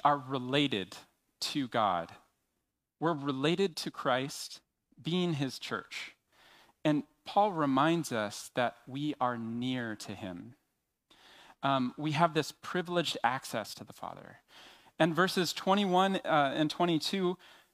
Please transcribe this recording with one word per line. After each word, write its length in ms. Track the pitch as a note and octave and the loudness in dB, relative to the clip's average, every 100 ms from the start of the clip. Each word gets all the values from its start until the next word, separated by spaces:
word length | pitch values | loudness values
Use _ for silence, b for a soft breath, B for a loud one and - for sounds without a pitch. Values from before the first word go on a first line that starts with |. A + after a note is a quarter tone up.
are 140 | - D3 | 4 2
related 800 | C3 C3+ B2 C#3 C#3+ G#2+ F2+ - - _ _ - | 0 -4 0 2 2 0 -4 -10 -20 _ _ -10
to 280 | - D3+ B2+ | -4 -2 -2
God. 420 | A#2+ G#2+ F2 E2+ - _ _ _ _ _ _ _ - | 2 2 2 -2 -12 _ _ _ _ _ _ _ -4
We're 140 | D#3 | -2
related 640 | D#3 C#3 C3 C#3+ E3+ G3 D3+ | 0 -2 0 0 2 0 -2
to 120 | - | -8
Christ, 720 | - D3 B2+ C#3 - - - _ _ _ - | -4 0 0 0 -8 -12 -16 _ _ _ -12
being 340 | C#3+ F3+ F3 D3+ | -2 0 0 0
his 220 | C#3 - | -2 -6
church. 540 | - G#2+ - - - - _ b b b b b | -6 -6 -6 -12 -14 -16 _ b b b b b
And 200 | D#3 D3 - _ - | 0 0 -2 _ -2
Paul 280 | - G#3 | 4 4
reminds 580 | E3 D3 C3 D3+ E3+ D3+ | 4 2 4 4 4 0
us 400 | A#2 G#2 - - - | -2 -2 -4 -6 0
that 200 | A#2+ - - | 0 -2 -12
we 300 | C3 D3+ C#3 | -6 -4 0
are 160 | B2 A#2+ | 0 0
near 580 | A2+ A#2 B2+ B2+ A#2 G#2+ | -4 -4 -2 -2 -4 -8
to 180 | - | -10
him. 420 | G2 F#2+ F2 A2 B2 _ _ _ _ _ B B B B B | -10 -10 -10 -14 -20 _ _ _ _ _ B B B B B
Um, 320 | C#3 C#3 B2+ - | 0 0 0 -4
we 140 | D3+ | -2
have 240 | D3 E3+ D#3 | 2 2 2
this 160 | C#3+ | -4
privileged 640 | - - - E3 F3 D#3+ - | -6 -6 -6 -2 -2 -2 0
access 500 | A#2 C3 - A#2+ G2+ - | 0 -2 -6 -6 -8 -10
to 80 | |
the 100 | G2+ | -16
Father. 480 | - F2 F2+ - - _ B B B B - | -14 -14 -14 -16 -20 _ B B B B 0
And 160 | D#3+ D#3+ | 2 4
verses 360 | F3+ F#3+ E3+ | 2 2 -2
twenty-one, 640 | - - G3 G3 F3+ G3 F#3+ | -2 2 2 4 4 4 2
uh, 360 | - D3+ C#3 | 2 2 2
and 160 | C3 D3+ | 2 0
twenty-two, 680 | - F3 D#3+ - G3 F3+ F#3 B B B | 2 2 2 0 0 0 -2 B B B